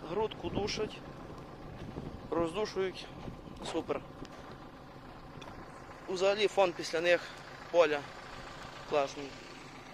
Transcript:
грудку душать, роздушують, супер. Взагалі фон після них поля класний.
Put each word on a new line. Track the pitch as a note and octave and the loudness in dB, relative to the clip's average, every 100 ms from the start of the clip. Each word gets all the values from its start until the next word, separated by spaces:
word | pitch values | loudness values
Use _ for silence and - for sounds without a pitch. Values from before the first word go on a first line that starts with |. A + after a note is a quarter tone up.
| D#3 | -4
грудку | F#3 G#3+ - F3 | 0 0 -2 -2
душать, | F3+ G3+ - E3+ - - - - - - - - - - - - - - | 0 0 0 -4 -6 -12 -12 -12 -12 -12 -12 -12 -10 -10 -8 -8 -8 -2
роздушують, | D#3+ E3 F3+ G#3+ F#3+ F#3+ - - - - - - - - | 0 2 0 -2 0 -2 -2 -10 -10 -10 -10 -10 -10 -4
супер. | E3 D3 C#3 - - - - - - - - - - - - - - - - - - - - - | -2 0 -2 -4 -12 -12 -12 -14 -14 -14 -16 -16 -16 -14 -14 -14 -14 -12 -12 -14 -14 -14 -10 -2
Взагалі | F#3 G3 G#3 G3 | 4 6 8 6
фон | - F#3 | 8 6
після | E3+ D#3 D#3+ | 6 0 4
них | F3 E3+ - - - - - | 6 6 4 -12 -12 -12 4
поля | E3+ D#3 D3 C#3 - - - - - - - - | 8 8 6 -2 -10 -12 -10 -10 -12 -12 -10 2
класний. | D3+ C#3 - C#3 - - - - - - | 4 4 0 -8 -10 -12 -14 -14 -14 -14